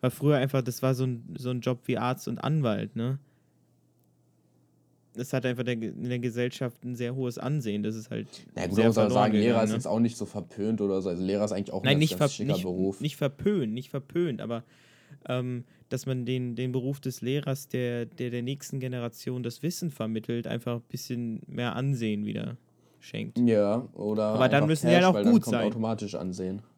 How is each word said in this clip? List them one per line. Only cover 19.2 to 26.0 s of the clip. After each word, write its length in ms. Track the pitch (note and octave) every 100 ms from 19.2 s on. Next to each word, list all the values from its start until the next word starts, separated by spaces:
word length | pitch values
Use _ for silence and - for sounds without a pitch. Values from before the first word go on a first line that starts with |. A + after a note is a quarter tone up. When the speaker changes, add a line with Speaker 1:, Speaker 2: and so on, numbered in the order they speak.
| - B2+
Speaker 1:
das 180 | B2 -
Wissen 280 | D#3+ - E3+
vermittelt, 560 | C#3 A2 A2+ - A#2+ A#2
einfach 300 | A#2+ B2 A#2+
ein 100 | -
bisschen 520 | C3+ - B2 A#2+ A2 -
mehr 280 | - A#2+ -
Ansehen 500 | C3+ C3 A2 G#2 G#2
wieder 320 | G#2 - A#2+ _ _ _ _
schenkt. 400 | - A2 A2 A#2+
Speaker 2:
Ja, 480 | A#2+ A2 G2+ A2+ C3
oder 400 | - G#2 G#2+ G#2+
Speaker 1:
Aber 160 | A2 -
dann 140 | C#3
Speaker 2:
einfach 40 | D3+
Speaker 1:
müssen 200 | D#3 E3+
Speaker 2:
Cash, 20 |
Speaker 1:
die 60 | F3
halt 100 | F#3
auch 80 |
Speaker 2:
weil 100 | C#3
dann 100 | D#3
Speaker 1:
gut 100 | A#3
Speaker 2:
kommt 80 | -
Speaker 1:
sein. 140 | A#2+ G#2+
Speaker 2:
automatisch 480 | A2+ A2 A2